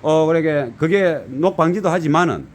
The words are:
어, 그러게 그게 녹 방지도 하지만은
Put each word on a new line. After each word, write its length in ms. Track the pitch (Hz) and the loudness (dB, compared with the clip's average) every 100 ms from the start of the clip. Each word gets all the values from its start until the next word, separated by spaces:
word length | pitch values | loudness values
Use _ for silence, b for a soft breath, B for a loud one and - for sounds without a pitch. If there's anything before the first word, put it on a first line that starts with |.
어, 240 | 156 160 160 | 2 2 2
그러게 460 | 165 160 147 127 110 | 0 0 -2 -4 -4
그게 440 | 160 196 185 151 98 | 0 2 2 -2 -8
녹 280 | 131 175 185 | -2 -2 2
방지도 320 | 165 180 196 | 0 2 0
하지만은 560 | 175 156 151 175 92 67 | -2 2 2 2 -2 -10